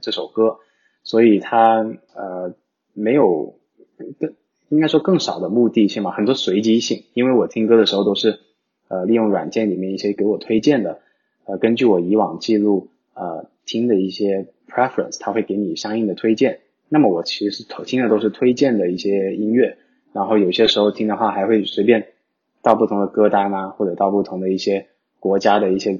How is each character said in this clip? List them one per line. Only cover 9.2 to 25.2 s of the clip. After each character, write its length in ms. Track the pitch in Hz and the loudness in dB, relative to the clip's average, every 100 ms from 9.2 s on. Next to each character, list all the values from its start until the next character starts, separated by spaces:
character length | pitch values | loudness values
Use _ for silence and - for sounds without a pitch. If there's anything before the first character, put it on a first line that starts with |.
| 110 | 2
软 220 | 92 80 | 0 -2
件 180 | 113 107 | -4 -2
里 80 | 90 | -2
面 160 | 95 | -6
一 60 | 95 | -4
些 160 | 104 | -4
给 100 | 101 | 0
我 140 | 104 92 | 0 -2
推 220 | - 110 | 0 0
荐 220 | 147 139 | 2 2
的， 180 | 90 80 _ _ _ _ | 0 -8 _ _ _ _
呃， 140 | - 95 | -10 -2
根 180 | 113 117 | 0 2
据 80 | |
我 160 | 123 92 | 2 2
以 160 | 87 107 | 2 0
往 220 | 95 85 | 0 -4
记 180 | - 107 | -2 0
录， 320 | 104 98 - _ _ | 2 0 -2 _ _
呃， 380 | - 90 82 - _ - | -12 -10 -10 -14 _ -8
听 200 | 117 120 | -4 0
的 140 | 101 | 0
一 80 | 95 | 0
些 380 | - 101 98 92 _ _ | -2 -4 -4 -6 _ _
preference， 520 | - 127 - - - | -2 -2 -2 -8 -8
它 100 | - | -6
会 120 | 107 | -4
给 160 | 101 98 | -4 -4
你 180 | 98 80 | -4 -6
相 220 | 107 113 | -6 -4
应 80 | 107 | -4
的 80 | |
推 200 | 87 113 | -2 0
荐。 260 | 110 127 - _ _ - | 2 0 -2 _ _ -2
那 100 | 156 | 2
么 120 | 120 | 2
我 120 | 85 | 2
其 280 | - - 104 | -4 -6 -6
实 140 | - - - | -6 -14 -16
听 180 | 87 127 | -6 -2
的 60 | 120 | 0
都 100 | 107 | 2
是 120 | 107 | 0
推 240 | - 127 | 0 0
荐 240 | 123 139 110 | 2 2 2
的 120 | 90 | -2
一 60 | 90 | -2
些 400 | 101 98 95 90 | -2 -2 -2 -4
音 160 | 107 | 0
乐， 240 | 120 117 - _ _ _ | 2 0 -2 _ _ _
然 120 | 104 98 | -6 0
后 120 | 107 | 2
有 120 | 92 | 2
些 160 | 90 110 | 2 2
时 140 | 107 | 2
候 100 | 104 | 0
听 160 | - 107 | 0 -4
的 120 | 101 | -2
话 120 | 107 | -2
还 140 | 98 98 | -2 0
会 200 | 110 92 | 0 0
随 180 | - | -4
便 240 | 104 113 - _ _ _ _ _ | -2 -4 -8 _ _ _ _ _
到 120 | 120 | 0
不 120 | 110 110 | 2 2
同 120 | 101 | -2
的 80 | 95 | -2
歌 220 | - 104 | 2 2
单 240 | 101 98 | 2 -2
啊， 160 | 98 95 | -4 -8
或 160 | - | -6
者 100 | 101 | -4
到 160 | 85 98 | -2 0
不 120 | 101 | 0
同 180 | 95 92 | -2 -6
的 100 | 92 | -4
一 60 | 95 | -2
些 300 | 104 98 - _ _ _ | -2 -4 -6 _ _ _